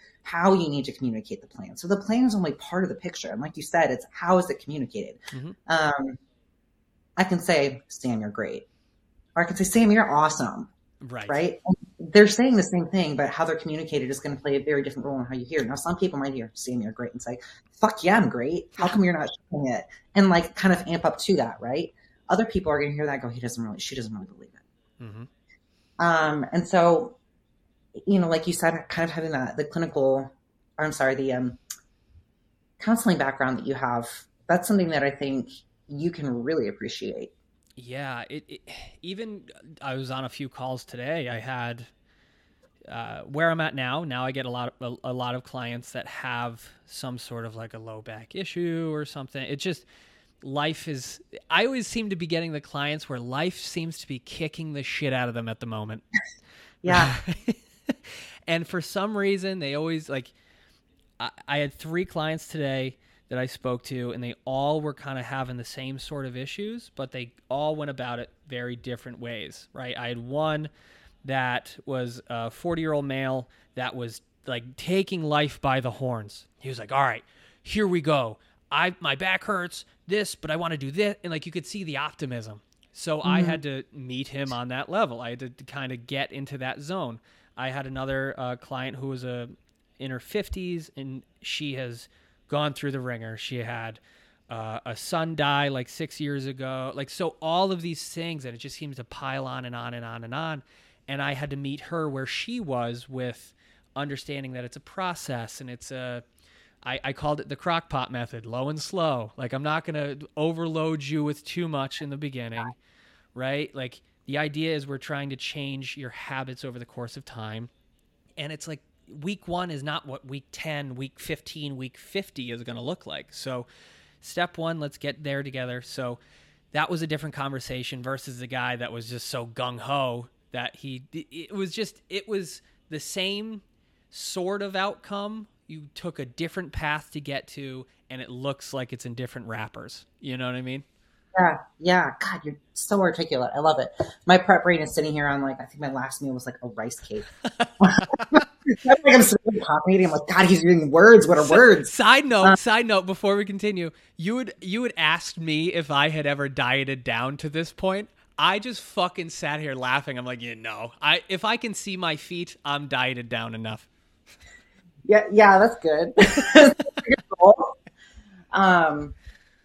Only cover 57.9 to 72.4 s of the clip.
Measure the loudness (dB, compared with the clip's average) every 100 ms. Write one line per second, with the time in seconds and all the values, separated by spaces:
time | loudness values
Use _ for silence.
57.9 | -8 -12 -18 -18 -12 -4 -2 -2 -6 -4
58.9 | -2 -2 0 2 0 -2 -4 -4 -2 -2
59.9 | -2 -4 -6 -8 _ _ _ _ _ _
60.9 | _ _ -10 -10 -10 -6 -2 -2 -6 -6
61.9 | -4 -4 -4 -4 -4 -6 -6 -4 -2 -4
62.9 | -8 _ _ -8 -6 -6 -6 -6 -6 -6
63.9 | -8 -6 -6 -8 -10 -6 -2 0 0 -2
64.9 | -8 -10 -10 -6 -6 -6 -8 -10 -10 -10
65.9 | -10 -10 -10 -8 -10 -10 -10 -10 -10 -14
66.9 | -10 -10 -10 -12 -14 -8 -4 -2 -4 -6
67.9 | -8 -8 -8 -10 _ -12 -10 -8 -8 -10
68.9 | -10 -12 -14 -10 -10 -12 -14 -18 -14 -10
69.9 | -8 -8 -8 -6 -2 -2 -2 -6 -14 _
70.9 | -20 _ _ -6 -2 -2 -4 -6 -14 -8
71.9 | -6 -6 -10 -10 -8